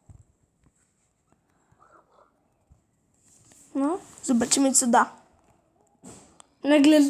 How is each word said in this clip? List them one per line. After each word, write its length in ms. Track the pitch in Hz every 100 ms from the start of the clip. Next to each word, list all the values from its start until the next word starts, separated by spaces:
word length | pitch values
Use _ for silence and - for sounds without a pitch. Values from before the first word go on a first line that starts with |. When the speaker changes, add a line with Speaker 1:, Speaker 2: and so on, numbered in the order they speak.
| _ - _ _ _ _ _ _ _ _ _ _ _ _ _ _ _ _ _ _ _ _ _ _ _ _ _ _ _ _ _ _ _ _ _ _ _ 277
Speaker 1:
No. 220 | 277 370 - -
Speaker 2:
Zobaczymy, 500 | - 240 240 - 269
co 140 | 247 254
da. 240 | 233 - - _ _ _ _ _ _ _ _ - - _ _ - _
Speaker 1:
Nagle, 360 | 277 294 277 302 285